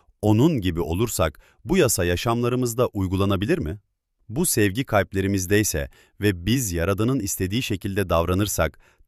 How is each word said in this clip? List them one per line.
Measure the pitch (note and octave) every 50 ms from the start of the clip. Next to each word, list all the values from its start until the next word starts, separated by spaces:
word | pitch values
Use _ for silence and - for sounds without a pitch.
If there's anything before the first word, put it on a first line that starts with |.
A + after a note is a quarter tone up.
| _ _ _ -
onun | - G#2+ G#2+ A2 C3+ F3 D#3+ A#2
gibi | F2 F#2 D#2+ E2+
olursak | E2 D2 E2+ F#2 A#2+ A#2 - - E2+ D#2+ - - _ _ _ _ -
bu | A2 F#3+
yasa | F#3+ D3 A2+ - - F2
yaşamlarımızda | F2 F2 F2 - A#2 A#2 A#2+ A#2+ A#2+ B2 B2 B2+ A#2+ A2+ B2 A#2+
uygulanabilir | - - G2+ F#2+ F2 F#2+ F#2 G2 G2+ G2 F2+ G2+ B2+ F3+
mi? | E3+ G#2 D2+ G2+ G#2 _ _ _ _ _ _ _ _ _ -
Bu | G#2+ - -
sevgi | - - A2+ G#2 G2+ F#2 B2+ C3+
kalplerimizdeyse | - A2 G2+ F#2 - - F#2+ F#2+ G2 G2 F#2+ F#2 F2+ G2+ G#2+ G#2+ - - D2+ C#2 - - _ _ _ _ -
ve | G2 G#2 F#2+ F2 E2+
biz | G2+ A#2+ C#3 A#2+ G2
Yaradan'ın | E2+ E2 E2+ F#2+ G2+ F#2 A2 B2 C#3 B2+
istediği | G2 G2+ - - F#2+ F#2 G2+ B2+ C3
şekilde | - G#2+ - - G2+ F#2+ G2+ F#2+ E2
davranırsak | F2 E2 E2+ F2 F2+ F#2 G#2+ G2+ - - E2 D2+ - - _ _ _ _ _